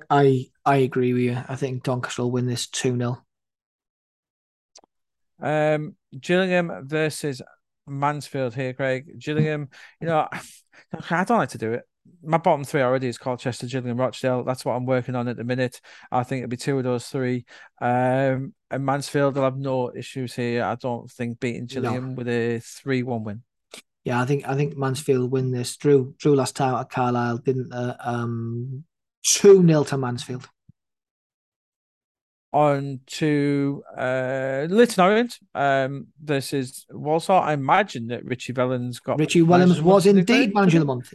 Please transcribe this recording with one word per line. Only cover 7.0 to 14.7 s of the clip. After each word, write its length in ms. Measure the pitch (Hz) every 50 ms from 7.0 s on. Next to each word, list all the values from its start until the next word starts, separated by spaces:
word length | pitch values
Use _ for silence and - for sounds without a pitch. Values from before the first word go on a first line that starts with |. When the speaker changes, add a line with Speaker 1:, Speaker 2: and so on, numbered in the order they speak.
| 156 156 143 - - 151 135 123 - - _ _ _ _ _ _ _
Speaker 2:
Mansfield 680 | - 139 139 143 143 147 147 139 - - 139 131 123 113
here, 180 | 131 135 127 127
Craig. 460 | - 143 131 131 131 135 - - 123
Gillingham, 500 | 123 147 151 151 156 156 151 147 147 131 - - - - _ _
you 60 | -
know, 220 | 165 165 156 143 -
<sighs> 800 | - - - - - - _ _ _ - - _ - 160 151 -
I 140 | 170 165 190
don't 140 | - 240 220
like 120 | 151 123
to 80 | - 113
do 140 | 110 110 113
it. 100 | 123 - _ _ _ _ _ - _ -
My 140 | - 156 165
bottom 260 | 160 190 165 143 143
three 160 | - - 151
already 280 | 131 123 127 135 131 127
is 100 | 113 -
Colchester, 480 | - 131 127 120 - 131 117 - -
Gillingham, 320 | 123 127 135 120 123 120 120
Rochdale. 440 | 127 123 107 - - 131 127 127 120
That's 220 | 123 127 - -
what 80 | 143